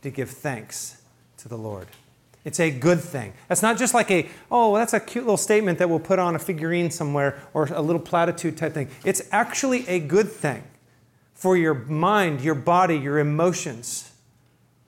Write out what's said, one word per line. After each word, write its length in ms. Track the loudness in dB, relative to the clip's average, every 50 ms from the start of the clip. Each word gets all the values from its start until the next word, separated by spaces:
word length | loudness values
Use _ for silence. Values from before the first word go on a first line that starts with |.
to 80 | -12 -10
give 200 | -6 -6 -8 -8
thanks 680 | -8 -10 -8 -8 -8 -8 -10 -12 -12 -12 -12 -12 -14 -20 _ _ _ _ _ _ _ -20
to 100 | -18 -14
the 100 | -12 -10
Lord." 300 | -8 -8 -10 -10 -12 -16 -20 -20 _ _ _ _ _ _ _ _ -14
It's 140 | -8 -2 0
a 120 | 0 0
good 300 | 0 2 4 4 4 4
thing. 320 | 0 -4 -8 -8 -8 -10 -12 -12 -6 -4
That's 120 | -2 2
not 160 | 2 2 2 2
just 160 | 0 2 2
like 160 | 2 2 4
a, 200 | 2 0 0 -2 -8 -18 -8 -2
"Oh, 280 | 2 4 4 4 4 2
that's 160 | 2 2 0
a 60 | -2
cute 260 | -2 -2 -8 -4 0
little 120 | 0 0 2
statement 400 | 4 4 4 4 4 2 2 2
that 100 | 2 2
we'll 100 | 2 0
put 200 | 0 0 2 2
on 160 | 2 2 0
a 40 | -2
figurine 500 | -2 -4 -6 -4 -2 -2 0 0 0 0
somewhere," 520 | -2 -4 -4 -2 0 2 0 0 0 -4 -10 -6 -2
or 120 | 0 0
a 160 | 0 0 -2
little 200 | 0 0 0 0
platitude 560 | -2 0 0 2 2 2 0 -2 -4 -4 -4 -2
type 160 | -4 -4 -4
thing. 160 | -4 -6 -8 -8 -6 -2
It's 200 | -2 -2 -2 -2 -2
actually 540 | 0 0 0 0 -2 -2 0 0 0 0 0 -2
a 100 | -2 -2
good 320 | -2 2 2 2 2 2
thing 320 | -2 -4 -4 -4 -4 -4 -10 -18 -20 _ _ _ _ _ _ _ _ _ _ _ _
for 240 | -4 0 2 4 4
your 160 | 4 2 0
mind, 680 | 0 -2 -4 -2 0 2 2 4 4 2 2 0 -2
your 140 | -2 -2 -2
body, 400 | 0 2 2 4 4 4 4 2
your 240 | 0 -2 0 0 0
emotions. 920 | 2 2 2 2 2 2 0 0 -4 -8 -10 -10 -10 -10 -10 -10 -12 -14 _ _ _ _ _ _ _ _ _ _ _ _ _ _ _